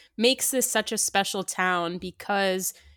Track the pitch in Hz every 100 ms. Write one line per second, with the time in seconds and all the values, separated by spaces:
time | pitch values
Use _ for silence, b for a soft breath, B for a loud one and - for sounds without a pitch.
0 | B - 233 262 - 262 240 220 214 214
1 | - 202 196 196 185 - 185 180 170 175
2 | 180 - - 202 190 185 185 b b